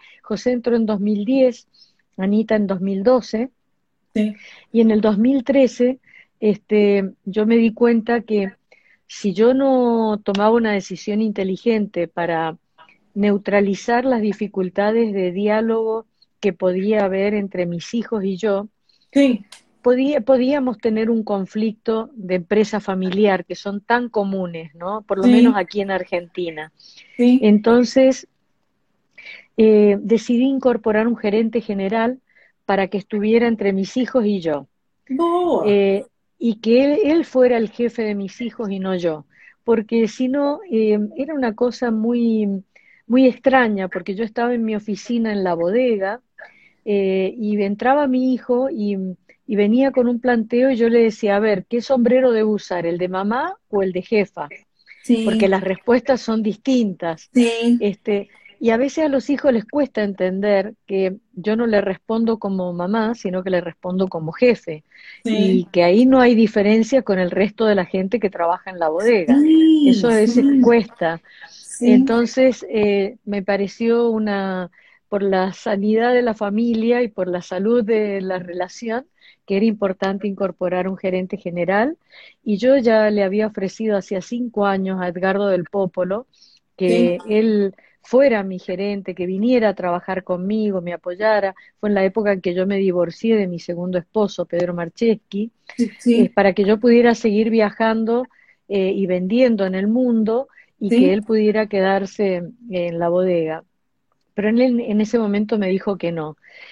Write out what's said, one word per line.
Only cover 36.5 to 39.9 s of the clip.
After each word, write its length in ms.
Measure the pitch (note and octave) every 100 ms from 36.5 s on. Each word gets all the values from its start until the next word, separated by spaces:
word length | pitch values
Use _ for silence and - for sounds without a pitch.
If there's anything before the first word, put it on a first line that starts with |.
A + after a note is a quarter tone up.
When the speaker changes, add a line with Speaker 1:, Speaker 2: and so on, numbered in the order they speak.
| A3
Speaker 1:
que 280 | A3 A#3+
él, 140 | C#4 D4
él 200 | C#4+ E4
fuera 320 | D4+ B3+ B3 A#3
el 140 | G#3+
jefe 320 | - A#3+ -
de 120 | G#3+
mis 260 | G3+ F#3+ -
hijos 300 | A#3+ - G#3
y 80 | G3
no 160 | F#3+ F#3
yo. 280 | E3+ D3+ - _ - _
Porque 460 | - A#3 G#3+